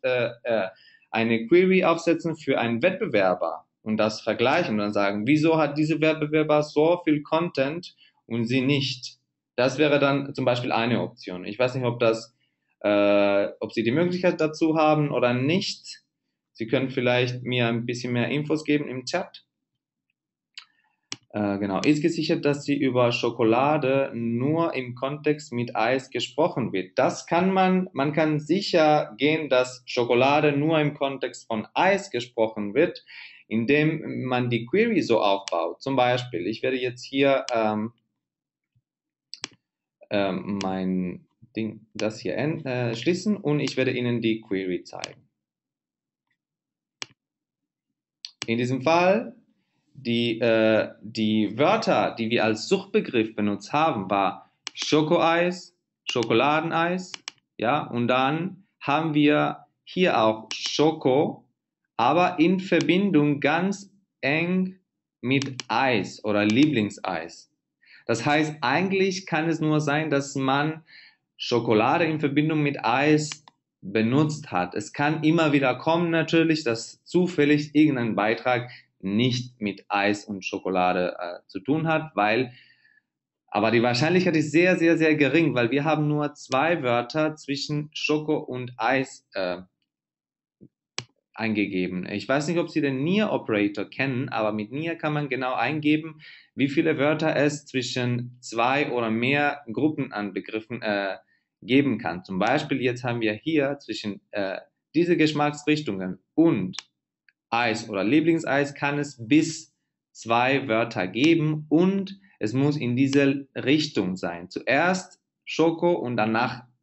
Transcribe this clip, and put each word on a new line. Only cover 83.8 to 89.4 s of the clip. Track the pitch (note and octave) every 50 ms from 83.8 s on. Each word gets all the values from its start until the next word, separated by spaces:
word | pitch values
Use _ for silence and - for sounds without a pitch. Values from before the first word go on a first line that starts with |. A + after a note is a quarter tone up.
| A2+
Wahrscheinlichkeit | B2 A#2+ A#2+ C#3+ D#3+ F3+ F#3 F3+ F3+ D#3
ist | D#3 D3 D#3
sehr, | C#3 E3 F3 F#3 F3+
sehr, | - E3 E3 E3
sehr | D3+ D#3+ D#3 D3+
gering, | C3+ C#3+ C3 C3+ E3+ E3 C#3+ B2
weil | B2 A#2+ A2+
wir | C3 C#3+ C#3+
haben | D#3+ D#3 D#3 D3+
nur | D3 D3+ D3 D3 C#3+ C#3+
zwei | - - - B2+ C3 D3 E3 F3 D#3+
Wörter | C3 B2 A#2 A#2+ A#2+ - - D#3 D#3 D#3 D3+
zwischen | - - - C#3 C#3 - - D3+ D3 D3 D3+ -
Schoko | - - - D3+ D#3 D3+ D3+ D3+
und | - - - B2+ B2+ B2+ B2 B2+
Eis, | - A2 B2 C3 C3 C3 - - - _ _ -
äh, | G2